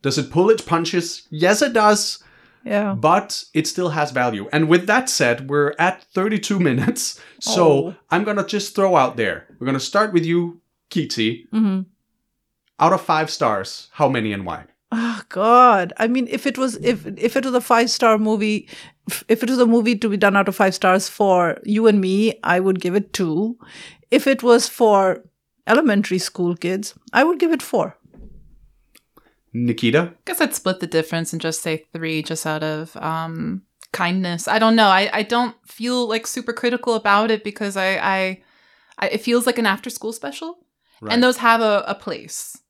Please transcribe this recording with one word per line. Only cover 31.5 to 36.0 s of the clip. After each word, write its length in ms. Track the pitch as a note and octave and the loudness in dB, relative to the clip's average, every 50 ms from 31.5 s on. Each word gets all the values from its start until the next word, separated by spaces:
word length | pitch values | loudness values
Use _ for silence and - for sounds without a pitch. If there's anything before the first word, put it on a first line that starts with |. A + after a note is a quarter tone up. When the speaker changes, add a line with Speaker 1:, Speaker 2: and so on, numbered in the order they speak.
| D#3 - | -6 -6
Speaker 3:
say 240 | - F3 D#3+ D#3 D#3 _ _ | -6 -6 -6 -6 -8 _ _
three 280 | E3 E3 D#3+ D#3+ D#3 | -8 -6 -4 -4 -6
just 240 | D3+ - E3 D#3+ - | -4 -6 -8 -6 -6
out 180 | D#3 D3+ D#3 D#3 | -6 -6 -4 -4
of, 320 | D#3 D#3 D3+ D#3+ E3 - | -6 -6 -6 -10 -12 -14
um, 640 | - - D#3 D#3+ E3 E3 E3 E3 E3 D#3 D#3 F3+ F#3+ _ _ _ _ - _ | -10 -6 -6 -4 -4 -6 -6 -8 -6 -6 -6 -6 -8 _ _ _ _ -18 _
kindness. 560 | - - F#3 F3 F3+ F#3+ F#3 F3 F3 E3+ G3+ | -6 -4 -2 0 0 -2 -2 -4 -4 -6 -4
I 120 | - - A3 | 0 0 2
don't 160 | A3 A3+ A3+ | 4 4 4
know. 120 | A3+ A3 | 6 6
I, 220 | G3+ F#3+ F#3+ G3+ G3 | 6 4 4 2 0
I 120 | - G#3+ G#3+ | -2 -4 -2
don't 320 | G#3+ A#3+ A#3+ B3 A#3 A#3 _ _ | -2 0 -2 -2 -2 -6 _ _
feel, 400 | - - - A3+ B3 B3 B3 | -20 -14 -8 -6 -4 -2 -2